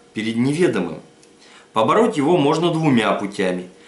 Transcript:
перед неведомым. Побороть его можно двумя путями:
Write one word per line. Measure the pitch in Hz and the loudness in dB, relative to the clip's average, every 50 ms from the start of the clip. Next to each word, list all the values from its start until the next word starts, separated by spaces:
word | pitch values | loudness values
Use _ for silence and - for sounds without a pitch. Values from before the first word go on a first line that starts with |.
| _ _ | _ _
перед | _ 110 110 113 113 | _ -6 -6 -4 -2
неведомым. | 117 123 139 147 165 185 143 113 101 87 85 78 - - - _ _ - - - _ - - - - - _ | 0 0 0 0 0 0 0 0 -2 -4 -4 -8 -12 -16 -20 _ _ -20 -20 -20 _ -20 -20 -20 -20 -20 _
Побороть | _ 110 139 147 160 208 233 - - | _ 0 0 2 2 2 2 2 0
его | 147 135 156 180 | 0 0 2 2
можно | 165 139 143 156 160 170 170 | 2 2 2 2 2 0 0
двумя | 156 160 160 151 127 113 107 101 | 0 0 2 2 2 2 2 0
путями: | 98 - 104 95 98 - 98 92 90 92 90 - - - - | -2 -2 -4 -8 -4 -2 -2 -2 -2 -4 -8 -12 -18 -20 -20